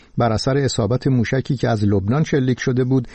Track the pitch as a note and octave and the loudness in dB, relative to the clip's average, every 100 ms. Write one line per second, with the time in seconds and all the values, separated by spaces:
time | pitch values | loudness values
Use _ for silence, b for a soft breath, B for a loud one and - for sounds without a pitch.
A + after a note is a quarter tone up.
0 | B - A#2+ G#2+ - C#3 C3 - A#2 B2 | B -2 0 0 0 0 0 0 0 0
1 | C#3+ C3 A2 C3+ - C3+ B2+ A2 G#2 G2+ | 0 0 0 -2 -2 -2 0 0 2 2
2 | G2 C#3 D#3+ D3+ B2+ B2 - B2+ B2+ C3 | 0 0 0 0 0 0 0 0 2 0
3 | B2+ | -2